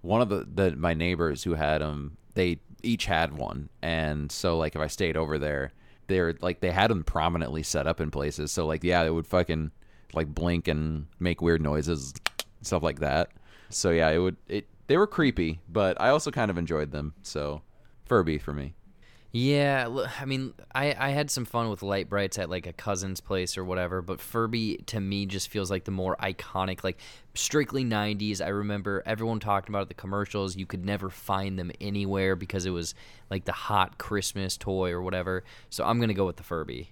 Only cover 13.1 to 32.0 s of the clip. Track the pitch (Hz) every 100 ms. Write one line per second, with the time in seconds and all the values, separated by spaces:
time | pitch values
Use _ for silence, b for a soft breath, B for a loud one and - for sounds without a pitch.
13.1 | 71 - - B B B - 92 82 80
14.1 | 80 92 - - 104 - - - 156 202
15.1 | - 147 101 82 80 - 90 95 - 117
16.1 | 151 147 120 107 87 82 78 73 76 76
17.1 | - - 78 73 76 - b b b -
18.1 | 120 82 76 - 73 71 - - - b
19.1 | b b 120 131 143 143 139 120 131 110
20.1 | - 135 131 131 - - 131 143 135 135
21.1 | 143 147 - 113 120 117 98 98 98 -
22.1 | 101 98 - 87 90 87 - - 95 98
23.1 | 92 - 95 90 - 92 92 87 92 87
24.1 | 95 - 117 113 117 110 - - 113 98
25.1 | 101 98 98 - 104 92 95 92 95 92
26.1 | - 98 90 - 95 95 92 95 - B
27.1 | B B - - 156 139 135 127 107 104
28.1 | 104 104 95 90 101 104 104 98 98 -
29.1 | 110 113 110 104 101 95 104 98 - 95
30.1 | 101 101 104 95 92 92 95 92 101 95
31.1 | - - 98 98 95 87 - 101 101